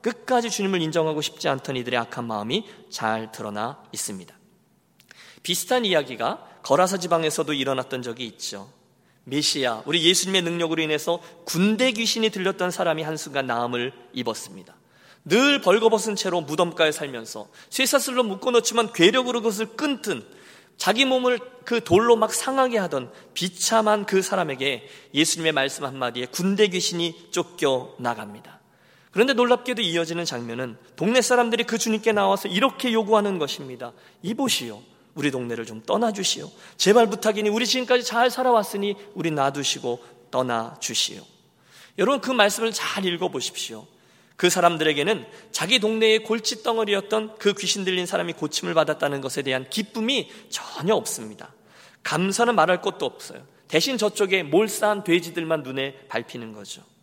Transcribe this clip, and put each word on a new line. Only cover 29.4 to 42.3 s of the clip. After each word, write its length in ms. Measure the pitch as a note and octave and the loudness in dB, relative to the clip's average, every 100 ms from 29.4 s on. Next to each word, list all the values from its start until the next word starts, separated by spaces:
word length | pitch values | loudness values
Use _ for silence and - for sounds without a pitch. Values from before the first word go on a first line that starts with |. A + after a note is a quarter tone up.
| B3 A#3+ B3 A#3 | 4 2 2 -2
이어지는 460 | G3 E3 E3 E3+ E3+ | 0 0 -2 -4 -4
장면은 500 | B2+ A#2+ A#2 B2+ A2+ - | -6 -8 -8 -8 -10 -20
동네 280 | - F3+ B3+ | -4 2 2
사람들이 420 | B3 B3 A#3+ A3 | 4 4 4 0
그 140 | A#3 A3+ | -2 -2
주님께 340 | A3+ A3 A3 | 0 0 2
나와서 360 | G#3 G3 G3 G3 | 2 2 2 0
이렇게 440 | F3+ C4 - B3+ | 0 0 0 0
요구하는 460 | A3+ G#3 G#3+ G3+ F#3 | 0 4 2 2 -2
것입니다. 540 | C#3+ - C#3 B2 B2 - - _ | -4 -6 -12 -12 -14 -14 -20 _
"이보시오, 600 | E3+ A3+ C4+ - A#2+ G#2+ A#2 _ _ | -8 -2 0 0 -4 -12 -18 _ _
우리 160 | - C#3+ | -4 -2
동네를 340 | C3 A#2+ A#2 | -2 -6 -6
좀 180 | A2+ A2 | -8 -12
떠나주시오. 680 | - G3 A#3 G3+ F#3 - D3 - - - | -2 0 0 0 -2 -4 -8 -16 -20 -2
제발 300 | F#3 A3 A3+ | 6 6 6
부탁이니 400 | G#3+ G#3+ G#3 G#3+ | 2 0 0 0
우리 180 | G#3+ A#3+ | 0 0
지금까지 380 | B3+ B3 B3 | 0 2 0
잘 260 | A#3+ A3+ B3+ | 2 2 2
살아왔으니 680 | B3 B3+ A#3 G3+ G3+ G3+ G3 - | 2 2 4 2 -4 -4 -6 -10
우리 160 | - E3 | -4 -2
놔두시고 760 | D3+ C#3 C#3+ C3+ - B2 A#2+ - - - | 2 0 0 -4 -2 -4 -6 -8 -20 -6
떠나주시오." 920 | B2+ B2+ A#2 A2+ D3+ - A2+ - - - _ _ _ _ - - - | -2 0 -2 -4 -8 -6 -4 -4 -6 -18 _ _ _ _ -20 -18 -2
여러분, 220 | G3+ C#4 | 0 0
그 100 | - | 0